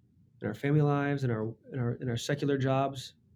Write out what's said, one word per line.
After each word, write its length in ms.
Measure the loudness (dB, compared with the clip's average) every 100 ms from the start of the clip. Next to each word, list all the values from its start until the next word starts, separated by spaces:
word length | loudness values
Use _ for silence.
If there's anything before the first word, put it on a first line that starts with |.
| _ _ -20 _
in 60 | -6
our 60 | -2
family 260 | 2 4
lives, 420 | 4 2 0 0
in 60 | 0
our, 240 | 0 -2 -6 -8
in 80 | -4
our, 120 | -2 -2
in 80 | -4
our 80 | -4
secular 400 | -2 -2 0 0
jobs, 560 | 2 2 0 -4 -12 -18 _